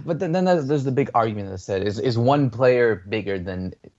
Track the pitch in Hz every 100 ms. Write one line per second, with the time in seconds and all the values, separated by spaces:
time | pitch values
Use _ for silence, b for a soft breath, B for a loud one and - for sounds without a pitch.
0 | 147 165 180 185 185 175 135 147 135 120
1 | - 120 113 104 95 95 - 95 101 101
2 | 131 117 120 147 131 113 127 123 117 95
3 | 98 110 98 95 92 92 92 - -